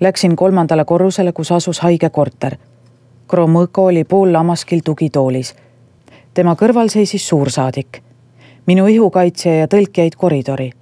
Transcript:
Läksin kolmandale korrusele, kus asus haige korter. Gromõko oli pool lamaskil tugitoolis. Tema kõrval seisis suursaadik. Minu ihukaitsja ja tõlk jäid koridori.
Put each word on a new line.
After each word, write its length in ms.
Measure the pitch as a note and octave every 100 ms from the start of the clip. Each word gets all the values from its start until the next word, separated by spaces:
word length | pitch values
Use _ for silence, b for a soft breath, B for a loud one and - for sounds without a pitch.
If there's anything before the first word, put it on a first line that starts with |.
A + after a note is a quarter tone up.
Läksin 360 | F#3 F#3 F#3 E3
kolmandale 480 | F#3 F#3+ E3 E3
korrusele, 480 | D3+ F3 F#3+ F#3 F3+
kus 200 | E3+ D#3
asus 280 | F3 F3+ E3
haige 300 | E3+ E3+ D#3+
korter. 460 | - C#3+ - C3+ - _ _ _ _ _ _ -
Gromõko 580 | F3+ D#3+ E3 F3 - F#3+
oli 140 | E3+
pool 280 | D3+ F#3+ F#3+
lamaskil 480 | E3 E3+ E3+ - E3+
tugitoolis. 680 | D#3 D3+ D#3 D3 C3 B2+ B2+ b b b _ _ b b b
Tema 200 | - F3
kõrval 340 | E3+ A3 A#3+ A3+
seisis 400 | G#3+ G3+ G3+ -
suursaadik. 720 | D#3 C#3+ D3+ C3 C#3 - - - _ _ b b b -
Minu 200 | F#3 G3
ihukaitsja 680 | A3 G3+ F#3 F3 - F3
ja 120 | D#3+ D#3
tõlk 320 | G3+ G3+ -
jäid 180 | E3 -
koridori. 540 | F3+ C#3+ C3 C3+ B2+ -